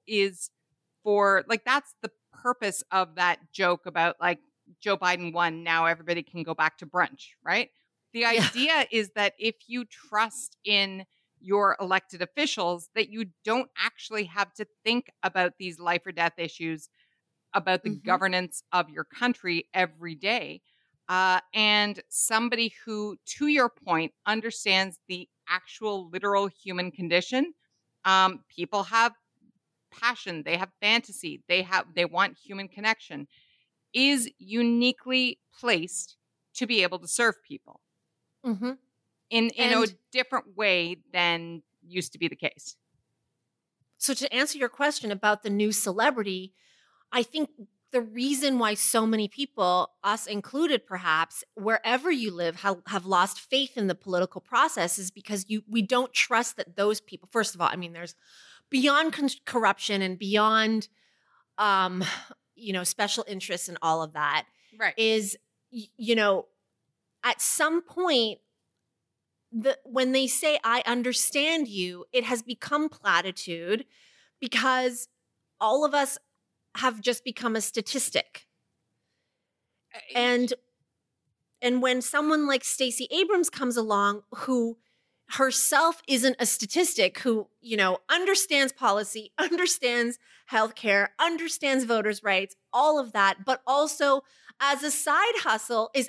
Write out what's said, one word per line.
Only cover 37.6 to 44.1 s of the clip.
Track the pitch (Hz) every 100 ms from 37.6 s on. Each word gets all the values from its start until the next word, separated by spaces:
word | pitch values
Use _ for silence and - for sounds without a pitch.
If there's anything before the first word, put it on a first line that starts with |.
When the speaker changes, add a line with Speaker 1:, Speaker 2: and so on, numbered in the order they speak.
| - - _ _ _ _ _ _
Speaker 2:
Mm-hmm. | 254 196 247 262 _ _ _ _ _
Speaker 1:
in, | 226 226
in | 226 233
a | 233
Speaker 2:
And | 220 185 _
Speaker 1:
different | 254 247 262 202 190
way | 208 180 170 175 _
than | 180 170 165 170 165 - _ 170
used | 180 160
to | -
be | 165
the | -
case. | 165 - - - _ _ _ _ _ _ _ _ _ _ _ -
Speaker 2:
So | -